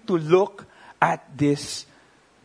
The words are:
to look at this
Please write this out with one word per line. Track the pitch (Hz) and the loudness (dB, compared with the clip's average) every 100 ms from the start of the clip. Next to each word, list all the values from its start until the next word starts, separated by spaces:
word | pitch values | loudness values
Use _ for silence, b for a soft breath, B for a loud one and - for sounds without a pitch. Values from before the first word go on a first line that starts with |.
| - | 0
to | 175 | 0
look | 156 180 202 - - B B B | 0 -2 -2 -6 -20 B B B
at | 160 165 - 139 | 0 0 -6 0
this | 147 143 - - - b b b b _ | 0 0 -4 -12 -14 b b b b _